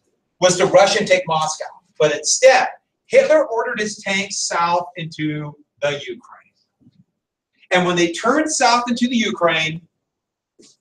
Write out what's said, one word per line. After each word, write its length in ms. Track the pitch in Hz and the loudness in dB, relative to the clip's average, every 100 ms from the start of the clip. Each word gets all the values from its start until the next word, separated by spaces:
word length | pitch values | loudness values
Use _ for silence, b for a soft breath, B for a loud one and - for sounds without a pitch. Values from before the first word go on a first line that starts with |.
| _ _ _ - | _ _ _ 0
was 180 | 180 180 | 0 2
the 80 | 190 | 4
Russian 400 | 180 196 208 196 | 4 4 2 0
take 160 | 185 170 | 0 0
Moscow, 380 | 156 156 - - - _ - | -2 -4 -6 -14 -18 _ -2
but 140 | 156 | 0
instead, 520 | 143 - - 262 254 - - _ _ _ | 0 -4 4 6 6 2 -6 _ _ _
Hitler 400 | 240 269 302 269 | 2 4 4 2
ordered 320 | 226 220 - | -2 -4 -4
his 200 | 214 - | -6 -8
tanks 400 | 196 196 196 - | -6 -4 -4 -6
south 500 | - - 170 175 - - | -6 -2 -2 -2 -4 -10
into 600 | 160 156 151 151 147 - _ _ | -12 -8 -6 -6 -10 -14 _ _
the 120 | 143 | -6
Ukraine. 280 | 143 127 117 - - _ _ _ _ _ _ _ _ _ _ _ _ b | -4 -10 -16 -18 -20 _ _ _ _ _ _ _ _ _ _ _ _ b
And 160 | 185 175 | 0 2
when 100 | 175 | 0
they 160 | 170 | 0
turned 380 | - 226 294 311 | 0 0 0 0
south 400 | - 247 233 - | 0 2 2 0
into 180 | 233 240 | -2 -2
the 80 | 240 | -2
Ukraine, 640 | 202 - 170 160 160 165 - _ _ _ _ _ _ _ - _ | -2 0 0 0 -4 -6 -14 _ _ _ _ _ _ _ -20 _